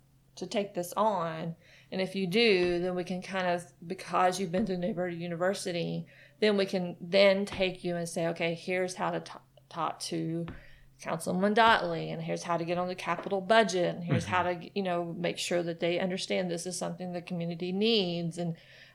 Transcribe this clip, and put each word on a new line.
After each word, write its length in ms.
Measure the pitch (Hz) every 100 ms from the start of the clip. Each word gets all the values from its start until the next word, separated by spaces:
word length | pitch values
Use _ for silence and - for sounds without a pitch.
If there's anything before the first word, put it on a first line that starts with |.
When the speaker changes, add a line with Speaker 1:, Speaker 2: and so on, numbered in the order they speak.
| _ _ _ -
Speaker 1:
to 100 | 185
take 280 | 220 202
this 180 | - 175 -
on?" 580 | 220 190 165 160 170 165 - - -
And 80 | 185
if 160 | 190 196
you 100 | 185
do, 540 | 208 233 185 180 175
then 140 | 185
we 100 | 180
can 160 | 180 180
kind 240 | 185 190 180
of, 180 | 175 170 - 170
because 540 | 185 - 175 185 185
you've 100 | 190
been 140 | 185 -
through 120 | 180
Neighborhood 400 | 175 170 180 170
University, 880 | 175 165 180 202 196 170 165 165 165 - - -
then 160 | 214 202
we 100 | 196
can 300 | 190 175 170
then 440 | 175 196 196 190
take 400 | 202 - 185 180
you 120 | 180 170
and 120 | 170
say, 180 | 185 165
"Okay, 260 | 170 170
here's 400 | 165 - 185 180
how 160 | 180 170
to 100 | 165
t-, 120 | 160 - _ - _
talk 320 | 170 151 -
to 460 | - 165 165 165 170 - - - - -
Councilman 520 | - 165 - 180 202
Dotley, 560 | 214 226 220 175 165 156
and 100 | 160
here's 220 | 165 170
how 120 | 170 170
to 80 |
get 140 | 165 175
on 100 | 180
the 60 |
capital 480 | 180 - 175 196 196
budget, 520 | 185 220 208 185 170
and 80 | 170
here's 200 | 170 151
how 180 | 175 180
Speaker 2:
Mm-hmm. 160 | 175 175
Speaker 1:
to, 80 | -
you 80 | 202
know, 320 | 190 175 175 165
make 180 | 175 170
sure 260 | - 175
that 180 | 170 170
they 180 | 170 175
understand 500 | 185 185 - 202 180
this 140 | 170
is 140 | 185 170
something 340 | 175 170 180
the 80 | 175
community 520 | 170 175 170 170 180
needs, 640 | 190 220 226 180 170 170 170
and, 180 | 170 165 - - -